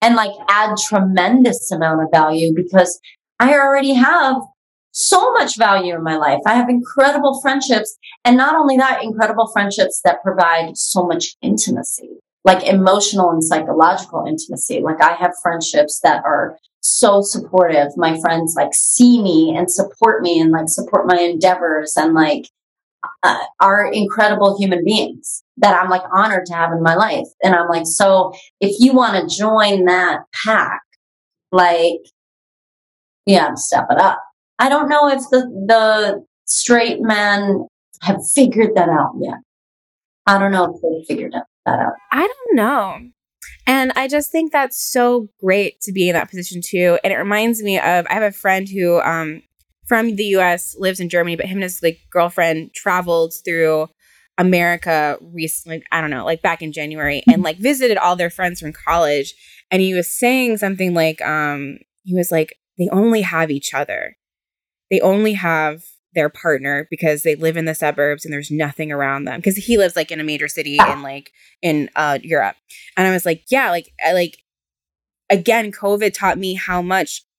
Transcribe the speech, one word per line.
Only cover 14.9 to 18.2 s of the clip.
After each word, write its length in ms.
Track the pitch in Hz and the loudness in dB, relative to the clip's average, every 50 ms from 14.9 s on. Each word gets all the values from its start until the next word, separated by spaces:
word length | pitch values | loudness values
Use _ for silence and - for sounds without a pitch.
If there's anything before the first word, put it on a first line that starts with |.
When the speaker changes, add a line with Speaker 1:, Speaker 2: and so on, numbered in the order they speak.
| 160 160 156 | 0 2 2
Speaker 1:
I 120 | 165 170 | 2 2
have 160 | - 180 170 - - - | 2 -2 -2 -2 -4 -4
friendships 560 | 170 165 165 160 - - 147 - - - - - | -4 -4 -4 -4 -2 0 0 0 0 0 0 2
that 180 | 160 147 - - | 2 2 2 0
are 340 | 156 147 - - - - - _ _ _ _ | 0 0 0 -2 -4 -8 -12 _ _ _ _
so 400 | - - - - 247 208 202 202 202 | -4 -4 0 2 4 4 4 4 2
supportive. 640 | - - 196 - - 185 185 175 165 156 147 143 143 - | 0 -4 -8 -6 0 2 2 4 4 4 2 2 0 0
My 220 | 175 165 160 160 160 | -2 -2 -2 0 0